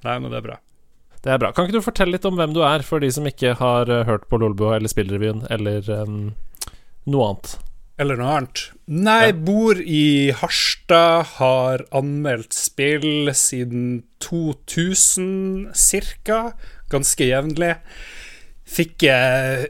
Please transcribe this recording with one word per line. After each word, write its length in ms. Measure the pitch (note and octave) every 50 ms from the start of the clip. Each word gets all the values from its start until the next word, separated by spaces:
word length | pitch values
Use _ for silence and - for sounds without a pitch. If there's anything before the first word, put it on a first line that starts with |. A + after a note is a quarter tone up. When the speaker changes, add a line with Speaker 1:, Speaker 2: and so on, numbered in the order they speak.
Speaker 1:
Nei, 140 | - A#2 B2 B2+
men 140 | C3 B2
det 80 | A#2+ A#2
er 60 | A2 A2+
bra. 80 | A2 - _ _ _ _ - - - _ _ _ - -
Speaker 2:
Det 80 | - C3+
er 80 | C3 B2+
bra. 140 | A#2 G2
Kan 160 | - - F3+ F3+
ikke 100 | G#3+ A3+
du 60 | G3
fortelle 300 | A#3 - - F#3+ F3 F3+
litt 100 | F3+ -
om 80 | G3 F#3
hvem 220 | F3 D#3+ D3+ D#3
du 20 | E3 D#3
er, 180 | C#3+ D3+ D3+
for 160 | C3+ - D#3+ D#3
de 140 | D3 C3
som 100 | A#2+ C#3+ D3
ikke 300 | C#3 - - C3 B2 A#2+
har, 320 | - B2+ B2 A#2+ A#2+ A#2+
eh, 160 | A#2+ A#2+ A#2+
hørt 240 | A2+ A#2 G#2+ G#2 -
på 140 | - B2 A2
Lolbua 340 | A2+ G#2+ G2+ G2 G#2+ A2 A2+
eller 160 | A2 G#2+ A2
Spillrevyen 540 | - A2 G2 F#2+ G2+ G2+ G#2+ A2 G#2+ A2 B2
eller, 400 | - A2+ G#2+ G#2 G#2 G#2 G#2 G2+ G#2+ G#2 G#2
em, 340 | G#2+ G#2 G#2 G#2 G#2 G#2+ G#2 - - - - - - - - - - - - - -
noe 220 | C#3 C#3 C3+ A2+ G2+
annet? 260 | G2 - - - - - - - - - - - - -
Speaker 1:
Eller 160 | C#3+ C#3 C3+ A#2+
noe 160 | B2 C3+ D#3
annet. 300 | C#3+ B2+ - - - - - - - _ -
Nei, 380 | D3 E3+ G3+ A3 A3 A3+ A3+
Speaker 2:
Ja. 60 | A3
Speaker 1:
bor 460 | F#3 D#3+ D#3 F#3 G3+ A3 A3+ A3+ G3+ F3+
i 540 | - F3 D#3 D3+ D3+ D3+ C#3+ C#3 C#3 C#3
Harstad, 960 | B2+ - F3 E3 - - - - - - - - E3+ E3+ E3+ E3+ E3 E3+ D#3 - - -
har 480 | C3 C3 C3 C3 B2+ C3 C3 B2 - -
anmeldt 580 | - C3+ C#3 C#3+ C#3+ D3 D3 C#3+ B2 A2+ A2 -
spill 800 | - - - - - - C#3 C#3+ D3+ D3 D3 D#3 D3 D3+ C#3+ C#3+
siden 720 | C3 - - - C3+ B2 B2 A#2+ A#2+ B2 B2 B2 B2 A#2 - _ _
to 380 | - - - E3+ E3+ D#3+ D#3 C#3 - -
tusen 1080 | - - E3 E3+ F#3 F#3 - - - - F#3+ F#3 F#3+ F#3+ F#3+ F#3+ F#3+ F#3+ G3 G3 -
cirka, 840 | - - - - - G3+ - - - - - G#3 A3 A3+ A#3 A#3+ - - - - - - -
ganske 440 | - C#3+ C3+ C#3 - - - C#3 B2+
jevnlig. 460 | B2+ C3+ C#3+ D#3 D3 D#3+ F3 E3+ E3 - - - - - - - - - - - - - - - - - -
Fikk, 360 | - - - E3 - - -
eh, 600 | E3 C#3 C3 B2 B2+ C3 B2+ C3 C3 C3 C3 B2 C#3